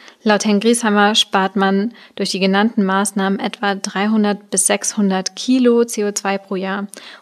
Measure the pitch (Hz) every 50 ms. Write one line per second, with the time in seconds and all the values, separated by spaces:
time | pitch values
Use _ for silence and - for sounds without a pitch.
0 | - - - _ - 220 214 196 - 214 208 202 202 226 233 233 - 220 202 208
1 | 208 202 214 220 - - - 202 190 190 190 202 190 190 190 196 196 233 - -
2 | - - - - 202 180 - 196 185 190 190 196 208 226 240 - 196 185 190 196
3 | 202 202 - 208 190 190 196 - - 220 - - - 202 196 196 - 208 - 190
4 | 196 214 220 220 208 208 202 196 - - - 190 - - 208 202 - - - -
5 | 202 196 190 190 190 - - - - - 254 262 254 240 233 233 233 240 - -
6 | 208 208 202 - - 196 196 196 196 - 208 185 190 190 190 202 202 202 - -
7 | - - - -